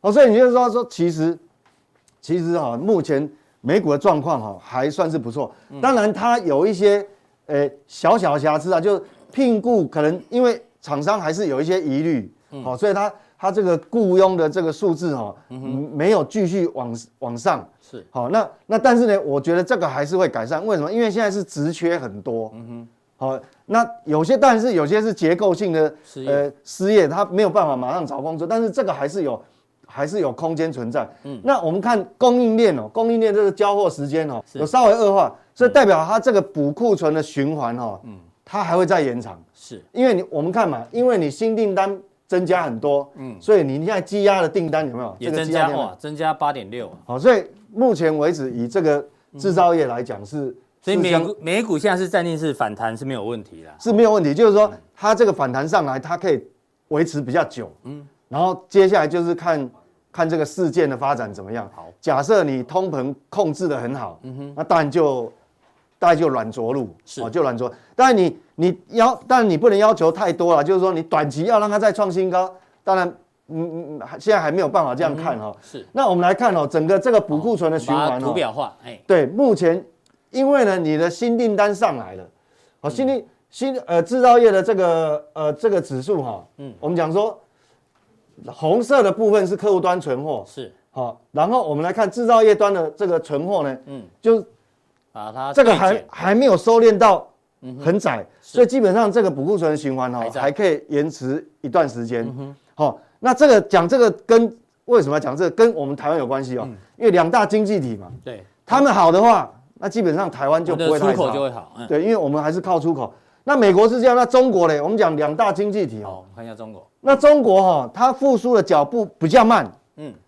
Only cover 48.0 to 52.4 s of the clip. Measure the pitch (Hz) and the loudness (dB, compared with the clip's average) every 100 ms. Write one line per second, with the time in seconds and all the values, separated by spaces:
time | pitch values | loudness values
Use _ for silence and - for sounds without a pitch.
48 | 160 156 151 170 131 120 117 196 160 143 | 0 2 0 -2 -6 -6 -4 -2 0 0
49 | - _ _ 143 190 175 175 170 139 120 | -4 _ _ -8 -2 2 2 2 0 -4
50 | 123 104 101 147 135 - _ _ - 208 | -8 -12 -12 -8 -8 -10 _ _ -4 -2
51 | 170 165 170 208 156 190 226 156 208 180 | 2 0 0 -8 -4 -4 -2 -2 0 -2
52 | 185 180 170 160 | -2 -2 -2 -4